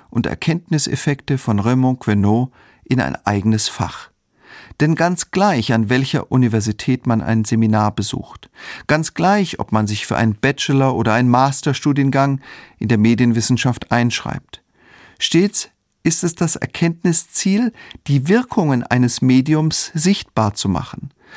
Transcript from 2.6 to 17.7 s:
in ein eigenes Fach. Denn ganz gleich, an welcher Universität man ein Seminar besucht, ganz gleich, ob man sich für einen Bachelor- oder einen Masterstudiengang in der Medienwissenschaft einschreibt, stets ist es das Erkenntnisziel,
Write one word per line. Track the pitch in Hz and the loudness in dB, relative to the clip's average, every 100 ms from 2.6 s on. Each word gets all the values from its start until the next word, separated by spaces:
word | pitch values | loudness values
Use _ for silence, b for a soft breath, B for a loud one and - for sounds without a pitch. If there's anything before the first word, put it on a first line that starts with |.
| b b | b b
in | b 131 | b -2
ein | 69 - - | -2 -4 -4
eigenes | 104 104 110 - | -2 0 0 -2
Fach. | - 90 - - _ _ B B B B B | -6 -8 -10 -20 _ _ B B B B B
Denn | 151 160 | 0 2
ganz | 170 180 - | 0 0 -4
gleich, | 185 202 139 110 | 0 2 2 0
an | 113 107 | 0 2
welcher | 127 135 143 - | 0 0 -4 0
Universität | 123 123 110 110 104 - 127 127 | 2 2 2 -2 -4 -2 -2 0
man | 113 | -2
ein | - 110 107 | 0 0 0
Seminar | 113 110 110 107 | 2 2 2 0
besucht, | 104 95 - - - - B B B B | -2 -6 -6 -10 -18 -20 B B B B
ganz | 151 156 | -2 -2
gleich, | - 175 208 185 - | -2 2 2 0 -4
ob | - | -2
man | 107 107 | 0 0
sich | 104 - | -2 -4
für | - | 0
einen | 113 104 | 0 0
Bachelor- | 135 139 - 135 135 120 | -2 -2 0 2 2 2
oder | 113 | 2
einen | 113 123 | 2 4
Masterstudiengang | 123 139 139 151 131 147 143 139 135 139 135 B B B B | 4 2 0 -2 -2 0 0 2 2 0 0 B B B B
in | 107 | 0
der | 113 | 4
Medienwissenschaft | 110 117 123 113 113 120 135 120 - | 4 4 2 2 0 0 0 -4 -2
einschreibt, | 120 120 - - 135 - - _ b b b b b | 0 0 -2 -8 -10 -12 -20 _ b b b b b
stets | - 165 202 - - _ _ _ | 0 2 2 -2 -8 _ _ _
ist | 170 170 | -2 -2
es | 175 - | -2 -2
das | 165 - | -4 -4
Erkenntnisziel, | - - 170 165 180 165 - - 190 202 240 | -6 -2 -2 0 0 0 -2 -4 0 0 0